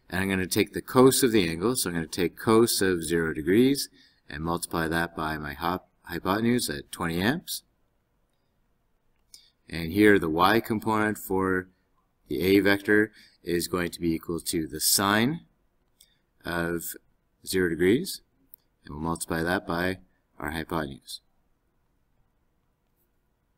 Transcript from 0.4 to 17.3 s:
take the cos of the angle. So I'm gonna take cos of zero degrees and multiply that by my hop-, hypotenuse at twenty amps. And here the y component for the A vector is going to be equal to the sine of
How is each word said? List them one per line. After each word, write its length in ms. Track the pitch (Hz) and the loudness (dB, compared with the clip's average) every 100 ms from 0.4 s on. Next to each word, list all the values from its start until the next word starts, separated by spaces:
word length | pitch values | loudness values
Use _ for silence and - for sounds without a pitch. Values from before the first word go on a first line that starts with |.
| 90 | 0
take 280 | 107 95 | 0 -2
the 80 | 85 | -4
cos 400 | - 127 131 127 | 0 6 6 6
of 80 | 127 | 2
the 180 | 110 85 | 2 2
angle. 260 | 82 107 127 | 0 -2 -2
So 140 | 92 | -4
I'm 60 | 85 | -4
gonna 100 | 78 | -4
take 320 | - 85 - | -2 -4 -2
cos 440 | 117 110 117 - | 2 4 4 2
of 220 | 95 87 | 0 0
zero 300 | 78 85 82 | 0 0 0
degrees 560 | 78 73 104 131 139 - _ _ _ - | -2 2 4 4 2 -6 _ _ _ -16
and 120 | 73 82 | -8 -6
multiply 420 | 85 - 85 80 | -6 -4 -4 -2
that 260 | 85 85 | -2 -4
by 240 | - 78 76 | -6 -6 -6
my 140 | 76 | -10
hop-, 380 | 71 85 90 - _ | -8 -6 -6 -8 _
hypotenuse 640 | - 85 92 104 117 123 - | -12 -8 -4 -2 0 0 -2
at 200 | 71 - | -8 -10
twenty 300 | - 85 85 | -8 -4 -2
amps. 420 | 104 165 - - - _ _ _ _ _ _ _ _ _ _ _ _ _ _ _ _ - _ _ - | 0 -2 -6 -12 -14 _ _ _ _ _ _ _ _ _ _ _ _ _ _ _ _ -20 _ _ -12
And 220 | 82 82 | -8 -2
here 260 | 98 104 98 | 6 8 6
the 120 | 82 | 4
y 320 | 80 92 113 | 4 4 4
component 560 | - 107 110 107 107 101 | 0 -4 -2 -2 -2 -4
for 500 | - 95 95 92 92 _ _ _ _ _ - | -4 -2 0 -2 -4 _ _ _ _ _ -8
the 100 | 69 | -2
A 220 | 90 101 | 4 4
vector 500 | 98 101 107 104 107 - - _ | 6 2 4 2 2 -4 -20 _
is 240 | - 87 82 | -6 -4 -2
going 240 | 90 87 | -4 -4
to 80 | - | -4
be 140 | 82 | -4
equal 260 | 80 - 82 | -4 -4 -8
to 280 | - 85 73 | -6 -6 -6
the 120 | 78 | -4
sine 600 | - - 98 107 123 165 - _ _ _ _ _ _ _ _ _ - | 0 0 2 2 0 -2 -10 _ _ _ _ _ _ _ _ _ -8
of 500 | 85 85 85 - - _ _ _ | -4 -4 -4 -8 -14 _ _ _